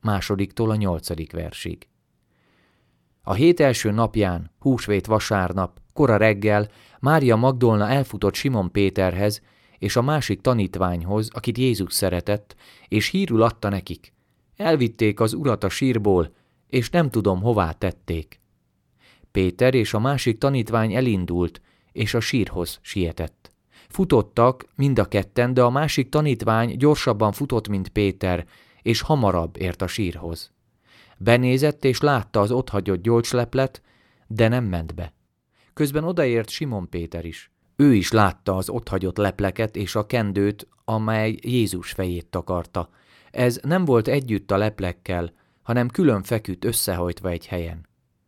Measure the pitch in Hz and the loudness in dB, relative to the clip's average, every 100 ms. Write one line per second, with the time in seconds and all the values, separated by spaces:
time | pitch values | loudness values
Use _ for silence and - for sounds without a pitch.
0 | 107 98 - 98 98 - 113 107 98 82 | -2 -2 -2 -2 -2 -2 -2 0 0 -2
1 | - 87 - 82 80 - 87 - - _ | -4 -8 -8 -8 -10 -10 -10 -12 -16 _
2 | _ _ _ _ _ _ _ _ _ _ | _ _ _ _ _ _ _ _ _ _
3 | _ _ - 98 160 175 143 120 110 107 | _ _ -4 2 4 6 4 2 0 0
4 | 113 110 95 87 82 _ 139 123 - 101 | 0 2 0 -2 -8 _ 0 0 2 -2
5 | 101 107 - 101 90 92 90 - _ - | 2 0 2 0 0 -2 -4 -6 _ 0
6 | 135 104 110 104 107 104 104 - - - | 4 6 4 4 2 2 0 -8 -20 -4
7 | 143 156 127 110 127 127 120 104 104 139 | 0 2 4 4 2 4 4 4 2 0
8 | 131 98 101 - 139 113 90 101 98 98 | -2 -2 -2 0 -2 0 0 0 0 2
9 | 92 87 104 101 - _ _ _ 101 123 | 0 2 -2 -2 -10 _ _ _ -2 0
10 | 131 156 - 98 131 120 92 90 92 87 | 0 0 -2 -2 0 2 0 0 -2 -2
11 | 85 104 113 - 120 113 131 101 90 - | -2 -2 -4 -6 -6 0 0 0 -2 -2
12 | 95 87 - 104 - - - - _ 107 | 0 -2 -2 -4 -6 -20 -20 -20 _ -2
13 | - 190 196 113 113 - 104 98 - - | 0 -2 0 2 2 2 -4 -4 -6 -14
14 | _ _ _ _ _ - 185 156 117 - | _ _ _ _ _ -4 0 2 0 0
15 | 107 101 110 113 135 104 95 - 135 113 | 0 2 0 0 -2 -2 -2 -2 0 0
16 | 104 92 80 - _ _ _ 127 120 175 | 2 2 2 -6 _ _ _ -4 0 0
17 | 147 113 98 92 113 107 82 82 95 - | 0 0 0 0 0 2 0 -2 -6 -6
18 | - 82 - - _ _ _ _ _ _ | -8 -8 -8 -18 _ _ _ _ _ _
19 | _ _ _ 98 92 90 127 131 107 107 | _ _ _ 0 0 2 2 2 0 0
20 | 113 131 123 110 139 135 110 113 113 104 | 0 0 -2 0 0 0 0 0 2 2
21 | 127 98 87 87 85 - _ _ _ - | 0 0 0 0 -2 -4 _ _ _ -6
22 | 110 117 - 127 95 90 85 - - 98 | -2 -2 0 0 -2 -4 -6 -8 -8 -4
23 | 85 82 82 - - _ _ _ _ - | -4 -4 -8 -10 -20 _ _ _ _ -4
24 | 185 127 - - 120 127 - - 139 113 | 2 2 2 2 2 2 -8 -2 0 2
25 | 101 104 92 - 123 127 120 135 156 - | 0 -2 -2 -2 0 4 2 2 -2 -2
26 | 123 151 151 120 107 113 117 131 143 147 | -2 0 0 0 0 0 0 2 2 4
27 | 135 104 107 101 143 117 104 101 90 104 | 0 2 0 0 -2 -2 -2 -4 -2 0
28 | 101 - 95 87 87 _ _ _ - 113 | 0 0 -2 -2 -4 _ _ _ -2 0
29 | - 151 101 87 85 - 92 - 90 - | 0 2 2 2 -2 -6 -8 -4 -6 -4
30 | 92 85 85 85 - _ _ _ _ _ | -4 -4 -10 -10 -14 _ _ _ _ _
31 | _ _ 98 123 127 131 147 - 135 123 | _ _ 2 4 4 2 2 2 0 2
32 | 147 135 - 107 104 123 127 101 95 92 | 0 0 0 0 2 0 -2 -4 -2 -2
33 | 107 117 117 123 117 127 135 - _ _ | 2 0 2 -2 -2 -2 -2 -6 _ _
34 | _ _ _ 110 113 123 110 87 82 82 | _ _ _ 2 2 2 -2 -4 -6 -10
35 | 85 - _ _ _ _ _ - 147 147 | -12 -16 _ _ _ _ _ -4 -2 -2
36 | 165 175 135 117 110 - 147 107 87 87 | -2 0 0 0 -2 -6 -6 -6 -6 -8
37 | 82 82 85 - - _ _ - 143 110 | -8 -8 -10 -14 -20 _ _ 2 4 6
38 | 87 110 98 - - 95 92 117 - 98 | 4 2 2 0 -2 -2 -4 -6 -6 -4
39 | 92 104 101 95 98 92 110 - 98 113 | -4 -2 -2 0 -2 -2 -4 -4 -4 -4
40 | 107 123 104 98 101 107 - _ - 110 | -2 -2 -2 0 0 -2 -12 _ -6 -4
41 | 110 110 110 - 117 123 104 90 - - | 0 0 0 -4 -2 0 0 -2 -8 -6
42 | 90 87 - 90 - 87 - - 85 _ | -4 -4 -6 -8 -4 -4 -4 -6 -8 _
43 | _ _ _ - 123 120 135 185 165 117 | _ _ _ 0 0 0 -2 0 2 2
44 | 113 139 123 101 - 98 107 107 92 - | 2 -2 0 -4 0 0 0 -2 -6 -6
45 | - 87 85 - _ _ - 123 123 - | -6 -6 -6 -10 _ _ -2 0 0 2
46 | 160 104 95 113 104 90 104 113 - 87 | 2 2 0 -4 -4 -6 -4 -2 -2 -2
47 | 87 85 92 85 - 90 82 82 - _ | -4 -4 -6 -6 -6 -8 -8 -10 -16 _
48 | _ _ | _ _